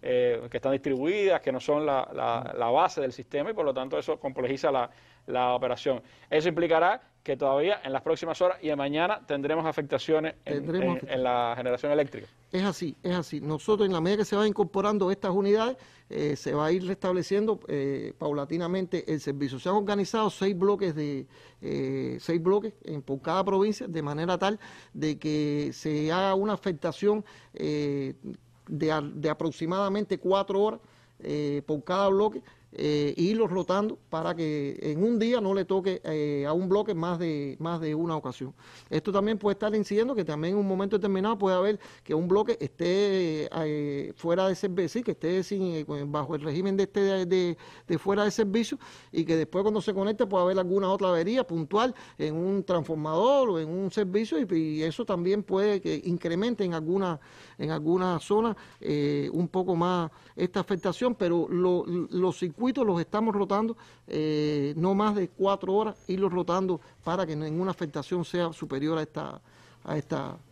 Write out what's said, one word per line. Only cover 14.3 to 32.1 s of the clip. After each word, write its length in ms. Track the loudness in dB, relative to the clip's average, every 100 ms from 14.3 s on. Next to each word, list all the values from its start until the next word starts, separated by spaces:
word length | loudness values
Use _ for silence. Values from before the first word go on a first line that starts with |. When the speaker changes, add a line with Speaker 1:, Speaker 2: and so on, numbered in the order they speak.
| 2
Speaker 2:
van 100 | 2
incorporando 640 | 2 0 2 2 2 2
estas 220 | 0 0
unidades, 440 | 2 4 4 2 -2 -12 -20 _
eh, 280 | -4 -2 -2
se 180 | -2
va 120 | 0 2
a 60 |
ir 140 | 0 0
restableciendo, 720 | -4 0 0 0 0 2 -2 -2
eh, 460 | -2 -2 -4 -6 -6
paulatinamente 960 | -2 -2 -2 -2 -2 -2 -2 -4 -2
el 60 | -4
servicio. 400 | -2 -2 -2 -2
Se 100 | 0
han 60 |
organizado 560 | 0 2 0 0 0 0
seis 260 | 0 -2 2
bloques 380 | 2 2 0
de, 320 | -2 -4 -4 -8 -18 -20 -12
eh, 560 | -6 -4 -2 -2 -4 -6
seis 200 | -2 0
bloques 340 | 2 2 0 -10
en, 180 | -10 -10
por 180 | -6 -6
cada 220 | -2 0
provincia, 440 | 2 2 2 0 -4
de 140 | -6
manera 360 | -4 -2 -2 0
tal 220 | 0 -2 -10 -20 -18
de 240 | -4 -4 -2
que 520 | -2 0 0 0 -4
se 400 | -6 -4 -2 0
haga 240 | 0 2 2
una 160 | 0
afectación, 720 | -2 -4 -4 -4 0 2 2 -2 -18 -20
eh, 600 | -6 -2 -2 0 -2 -4 -8 -12 -14 _ _ -10
de 240 | -2 0
a-, 100 | 0
de 280 | -2 -4 -2
aproximadamente 880 | -2 -4 -4 -4 0 0 0 -2 -2
cuatro 440 | 2 2 2 2
horas, 180 | 0 -2 -14 _ _ _
eh, 420 | -6 -4 -2 -4 -2
por 160 | -4
cada 240 | 0 2
bloque, 320 | 4